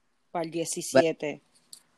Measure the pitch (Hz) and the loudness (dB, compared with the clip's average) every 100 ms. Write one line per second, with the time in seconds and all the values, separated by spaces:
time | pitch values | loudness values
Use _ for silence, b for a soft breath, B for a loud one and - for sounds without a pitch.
0 | _ _ _ 180 165 165 156 180 - 131 | _ _ _ -6 -4 -4 -4 -4 2 4
1 | 165 156 147 147 _ _ _ - _ | 4 0 -6 -8 _ _ _ -20 _